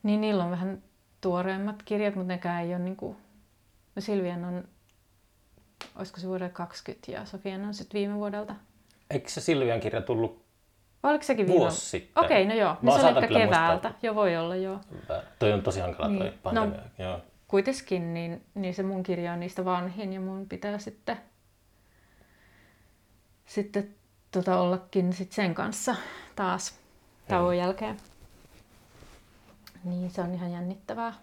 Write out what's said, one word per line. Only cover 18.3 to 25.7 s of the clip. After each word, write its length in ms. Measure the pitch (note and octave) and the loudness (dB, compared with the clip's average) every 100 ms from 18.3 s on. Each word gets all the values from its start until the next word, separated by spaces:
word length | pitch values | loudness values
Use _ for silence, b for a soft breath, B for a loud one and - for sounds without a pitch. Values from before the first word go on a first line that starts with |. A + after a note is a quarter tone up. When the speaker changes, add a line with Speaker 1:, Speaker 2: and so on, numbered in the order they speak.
| E3+ - | -8 -10
Speaker 1:
niin 200 | - F#3 | -6 -6
se 80 | F3+ | -2
mun 200 | F#3+ F#3+ | -2 -2
kirja 300 | F#3 F3 F3 | -2 -2 -2
on 80 | F3 | -4
niistä 240 | F3 F#3 | -6 -4
vanhin 480 | F#3 F3+ F3+ F3+ G3+ | -2 0 -2 -6 -6
ja 80 | F#3+ | -6
mun 260 | F#3+ F#3+ G3 | -6 -8 -10
pitää 300 | F#3 G#3 G3+ | -8 -6 -6
sitten, 380 | G#3 - - A3+ - _ _ _ _ b b b b b b b b b b b b b b b _ _ _ | -8 -12 -8 -8 -10 _ _ _ _ b b b b b b b b b b b b b b b _ _ _
sitten 480 | - G3+ G3+ G3+ - _ _ _ | -6 -2 -4 -4 -12 _ _ _
tota 300 | F#3 F3+ F3+ | -2 2 4
ollakin 520 | F3+ F3+ F3+ G3 F3+ | 4 0 0 0 2
sit 200 | F3+ F#3 | 0 -4
sen 220 | - G3 | -2 0
kanssa 420 | E3 - | 0 -4